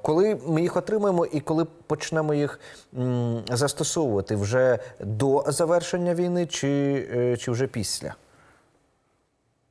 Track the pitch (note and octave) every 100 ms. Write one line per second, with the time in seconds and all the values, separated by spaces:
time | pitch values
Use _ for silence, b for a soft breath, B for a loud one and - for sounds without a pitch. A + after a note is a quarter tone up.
0 | - D#3+ G#3+ G#3 E3+ D#3+ E3+ F3+ F3 G#3+
1 | G3+ F3 D#3+ D3+ - D#3+ E3 - - D3+
2 | - D#3+ D#3 D3 C#3+ - B B B C3
3 | B2+ B2 A#2+ A#2 G#2 B2 C#3+ - D#3 F3
4 | C#3+ G2+ F#2+ G#2+ G2+ B2+ C3 A#2+ B B
5 | G2+ A2 C#3 C#3 A#2+ B2 E3 F3 E3+ F3+
6 | F3 E3+ F3 F3+ E3+ - C#3 C#3+ C#3 C#3
7 | - B2 B2 A#2+ - A#2 C3 A#2+ F#2+ -
8 | - - _ b b b b _ _ _
9 | _ _ _ _ _ _ _